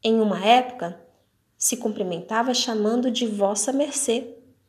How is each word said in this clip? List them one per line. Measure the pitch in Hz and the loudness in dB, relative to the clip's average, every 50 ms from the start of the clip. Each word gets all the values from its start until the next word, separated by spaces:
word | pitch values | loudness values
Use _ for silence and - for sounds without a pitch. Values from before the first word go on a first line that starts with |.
| - | 2
Em | 226 226 226 | 2 2 4
uma | 220 208 190 175 190 | 2 2 0 0 4
época, | 214 240 254 247 - - - 175 170 180 - - _ _ _ _ _ _ _ _ _ _ | 6 6 6 6 0 -8 -8 -10 -10 -10 -12 -20 _ _ _ _ _ _ _ _ _ _
se | _ - - - | _ -2 -2 -2
cumprimentava | 214 - 214 214 214 208 180 175 165 170 - 220 226 233 262 247 | -2 -4 -4 -4 -2 -4 -4 -4 -8 -8 -4 -2 -2 0 0 0
chamando | - - 254 226 214 208 214 233 247 240 262 | 0 -2 -2 0 0 0 2 2 2 0 0
de | 226 - 247 | 0 0 -2
vossa | 220 208 202 202 196 208 202 - - | -2 0 0 0 0 0 0 -2 -2
mercê. | 262 269 294 285 - - - - 226 240 262 - - - - - _ _ _ | 0 0 0 -2 -2 -4 -2 0 -2 -2 -2 -8 -16 -20 -20 -20 _ _ _